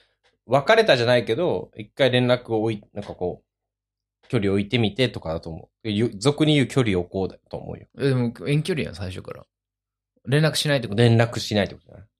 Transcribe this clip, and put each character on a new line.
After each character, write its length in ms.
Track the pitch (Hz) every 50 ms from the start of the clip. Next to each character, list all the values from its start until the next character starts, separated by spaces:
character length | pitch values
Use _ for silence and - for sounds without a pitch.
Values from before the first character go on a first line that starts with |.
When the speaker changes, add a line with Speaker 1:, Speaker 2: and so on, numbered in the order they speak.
| _ _ _ _ _ _ _ _ _
Speaker 1:
別 300 | - 120 143 143 - 226
れ 100 | 226 214
た 100 | 190 143
じ 80 | 123 117
ゃ 20 |
な 100 | 120 123
い 80 | 123 107
け 100 | 104 113
ど、 360 | 151 180 160 107 - - - _
一 140 | - 113 -
回 220 | _ - 139 127
連 160 | 123 123 123
絡 260 | 120 123 123 - - 113
を 80 | 110
置 120 | 107 117 113
い-、 100 | 104 - _ -
な 80 | 101
ん 20 | 98
か 120 | - 82
こ 260 | - 92 87 82 -
う、 840 | _ _ _ _ _ _ _ _ _ _ _ _ _ _ _ _ _ -
距 100 | - 117
離 100 | 98 98
を 40 | 98
置 80 | 101
い 80 | 101 101
て 80 | -
み 160 | 123 113 98 -
て 160 | - 127 117
と 100 | - 98
か 140 | - 80 80
だ 80 | 82
と 80 | - 85
思 200 | 80 78 - - _ _ -
う。 60 | 110
よ-、 200 | 104 101 120 113 -
俗 300 | 98 104 139 143 151 156
に 100 | 151 151
言 100 | 143 123
う 20 |
距 160 | 113 - 135 127
離 140 | 110 92
を 40 | 90
置 80 | 87 -
こ 140 | - 95 92
う 40 |
だ 100 | 87 - - _ -
と 80 | -
思 160 | - - - -
う 60 | -
よ。 80 | - _ -
Speaker 2:
え、 120 | - 127 139
で 60 | 131
も 180 | 127 120 117 117 - -
遠 140 | 120 147 156
距 120 | 151 - 180
離 120 | 151 92
や 60 | -
ん、 40 | -
最 140 | 87 95 90
初 120 | 92 92
か 120 | - - -
ら。 120 | - - _ _ _ _ _ _ _ _ _ _ _ _ _ _ _ -
連 160 | - 135 151
絡 140 | 156 151 156
し 120 | - -
な 80 | 151 143
い 20 |
っ 40 | 135
て 60 | 117
こ 80 | 101 101
と？ 60 | 107
Speaker 1:
連 160 | 120 117 113
絡 220 | 113 117 113 - 113
し 160 | - - 107
な 80 | 104 95
い 20 |
っ 20 |
て 80 | - -
こ 60 | -
と 60 | _
じ 60 | _ -
ゃ 20 |
な 80 | - -
い？ 40 | _ _ _